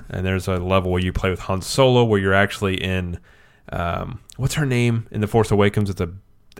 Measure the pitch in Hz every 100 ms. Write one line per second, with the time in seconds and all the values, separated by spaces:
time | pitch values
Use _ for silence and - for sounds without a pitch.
0 | - 92 92 95 92 92 90 95 90 90
1 | 92 - 95 87 - 95 - - 131 123
2 | 117 101 95 95 101 - 98 95 95 92
3 | 87 87 - _ _ _ - - 85 85
4 | 92 120 - - 131 156 139 120 120 113
5 | - 107 104 113 107 101 101 107 101 90
6 | 87 98 _ _ _